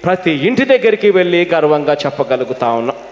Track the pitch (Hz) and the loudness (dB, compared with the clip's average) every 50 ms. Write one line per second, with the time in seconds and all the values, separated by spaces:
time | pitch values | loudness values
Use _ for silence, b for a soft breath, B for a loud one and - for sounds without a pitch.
0 | - 175 185 180 - 170 160 143 135 190 247 226 269 262 262 247 - 226 220 214 | 0 0 -2 0 0 -2 -2 0 0 0 0 0 2 2 2 2 4 2 0 2
1 | - 208 196 185 180 175 175 175 175 175 170 165 151 151 151 147 147 143 147 143 | 2 2 4 4 2 2 2 0 2 2 0 0 2 2 2 2 2 0 -2 -2
2 | - 143 135 - 139 135 131 127 127 117 123 - 123 120 117 117 117 120 - - | -2 -6 -4 -4 -2 -2 -2 -2 -2 -4 -4 -4 -2 -2 -2 -2 -2 -4 -6 -8
3 | - - | -12 -20